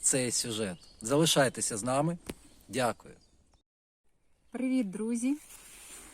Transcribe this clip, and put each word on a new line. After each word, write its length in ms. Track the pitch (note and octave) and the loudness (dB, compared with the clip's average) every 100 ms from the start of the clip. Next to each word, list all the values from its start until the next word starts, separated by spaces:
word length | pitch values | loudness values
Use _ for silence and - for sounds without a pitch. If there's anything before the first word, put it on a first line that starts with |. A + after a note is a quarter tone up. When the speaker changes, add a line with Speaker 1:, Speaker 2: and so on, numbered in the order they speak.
Speaker 1:
цей 300 | - C3+ B2 | 0 2 0
сюжет. 460 | - A#2+ G#2+ G2+ F2 - - | -2 -2 -2 -4 -6 -14 -10
Залишайтеся 720 | A2 C#3+ D#3+ D3+ B2+ - - A2+ | 0 4 4 4 4 2 -4 -2
з 60 | |
нами. 360 | A#2+ C3+ D#3+ E3+ - - - - - | -2 0 0 -2 -8 -12 -16 -20 -6
Дякую. 460 | B2+ B2 - - - _ _ _ _ _ _ _ _ _ _ _ _ _ | 0 0 -2 -10 -20 _ _ _ _ _ _ _ _ _ _ _ _ _
Speaker 2:
Привіт, 400 | A#3+ B3+ C4 G3+ | -4 0 0 0
друзі! 460 | G3+ A3 A#3+ B3 D4 - - - - - - - | -2 -2 0 0 -2 -6 -20 -20 -20 -20 -18 -20